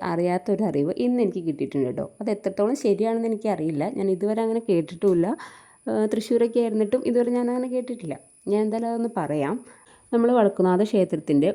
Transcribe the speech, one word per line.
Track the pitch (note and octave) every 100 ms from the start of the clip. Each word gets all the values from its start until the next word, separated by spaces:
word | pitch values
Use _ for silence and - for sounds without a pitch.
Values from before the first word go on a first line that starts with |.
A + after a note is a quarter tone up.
അറിയാത്തൊരു | F3+ E3+ F3 F3+ F#3 G3+ A3
അറിവ് | D3 D3 -
ഇന്ന് | B3 B3
എനിക്ക് | G#3 F#3
കിട്ടിയിട്ടുണ്ട് | E3 C#3+ C#3 C#3 B2+
കേട്ടോ. | G#2+ - -
അത് | G#3
എത്രത്തോളം | G#3 F#3+ F#3+ G#3 C4+
ശരിയാണെന്ന് | A3 G3 A3 A3+ A3+
എനിക്കറിയില്ല. | G#3+ A3 F3 D#3 D3+ F3 B3+
ഞാൻ | G3
ഇതുവരെ | F#3 G3+ G#3+
അങ്ങനെ | A3+ A3+
കേട്ടിട്ടുമില്ല. | A3+ F3 D#3 E3+ G3+ F3 F3 D4 - - - _ -
ഏഹ്, | A3 G#3+
തൃശ്ശൂരൊക്കെ | A3 G#3+ A#3 A#3 A#3
ആയിരുന്നിട്ടും | A#3 G#3+ G#3 B3+ C4
ഇതുവരെ | A#3+ A#3+
ഞാൻ | B3 A#3+
അങ്ങനെ | B3 B3+
കേട്ടിട്ടില്ല. | B3+ B3 A#3+ E3 C3 - _ -
ഞാൻ | G3+
എന്തായാലും | G#3+ A3+ A#3
അതൊന്ന് | A#3 A#3 A3+
പറയാം. | D3 D3+ C#3 A#3+ - - _ - _
നമ്മൾ | A#3 A#3
വടക്കുന്നാഥ | B3 G3+ G3+ F#3 F#3
ക്ഷേത്രത്തിൻ്റെ | G#3+ G#3 F3+ D#3+ - D3 D#3+